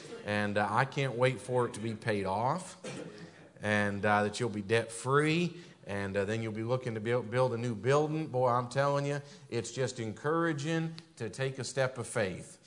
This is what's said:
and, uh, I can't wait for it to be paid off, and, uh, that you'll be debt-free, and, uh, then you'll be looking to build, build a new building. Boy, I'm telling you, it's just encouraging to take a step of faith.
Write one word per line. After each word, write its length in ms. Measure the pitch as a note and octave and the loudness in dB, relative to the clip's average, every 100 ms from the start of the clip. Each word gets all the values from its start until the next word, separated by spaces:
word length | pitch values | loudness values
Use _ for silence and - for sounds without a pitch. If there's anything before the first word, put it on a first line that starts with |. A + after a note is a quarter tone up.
| - - G2+ | -14 -10 -2
and, 320 | G#2 G#2 G#2 | 0 2 2
uh, 80 | G#2 | 2
I 180 | A2 C3+ | 2 2
can't 300 | C#3+ C3+ A#2 | 0 -2 2
wait 240 | B2+ B2+ | 2 2
for 260 | - B2 A#2+ | 0 2 2
it 80 | |
to 60 | G#2 | 0
be 140 | A2+ | -6
paid 320 | G#2+ A#2 G#2 F#2+ | -4 0 0 0
off, 500 | G2 B2 E3+ F3+ - - - - - - - - - | 0 0 0 -4 -12 -12 -10 -12 -14 -16 -18 -20 -6
and, 420 | G#2 G#2 G2+ G2+ | 2 2 2 2
uh, 200 | G#2 G#2 | 4 6
that 160 | G#2 G2 | 4 0
you'll 80 | A#2+ | -2
be 140 | G#2 | -2
debt-free, 920 | F#2+ A2+ - - B2+ C#3 D3+ D#3+ F3 - - - - | 2 2 2 -4 2 4 4 4 2 -2 -16 -16 -6
and, 300 | G2+ G2 G2 | -4 -2 0
uh, 80 | |
then 180 | G2 A2+ | 0 0
you'll 100 | A2+ | -2
be 120 | G#2+ | -4
looking 300 | A2+ B2+ B2+ | 0 -2 -2
to 60 | A2 | -4
build, 300 | G#2+ B2 G#2+ | 0 0 0
build 240 | B2 B2+ | 2 2
a 40 | A#2 | 2
new 180 | B2 A2 | -2 -2
building. 500 | A2+ C#3+ D3+ D#3 D#3 | 2 4 4 0 -2
Boy, 220 | B2 B2+ | 2 4
I'm 200 | A#2+ A#2+ | 4 2
telling 380 | C#3 C#3+ C#3+ C#3+ | 2 2 2 0
you, 140 | C#3+ C#3+ - - | -2 -6 -16 -6
it's 200 | A#2 A2+ | -4 -4
just 300 | - B2+ - | -2 -4 -2
encouraging 960 | A2+ G#2 D3 E3 E3 D3 D3 E3 E3 E3 - - | -6 -4 0 2 2 0 0 0 -2 -6 -14 -10
to 140 | A2+ | -8
take 300 | - C3+ C3 | -4 -4 -4
a 40 | |
step 320 | A#2+ - C3 B2+ | -4 0 0 0
of 120 | A2 | -4
faith. 500 | B2+ G2 F2 - - | 0 0 -2 -10 -18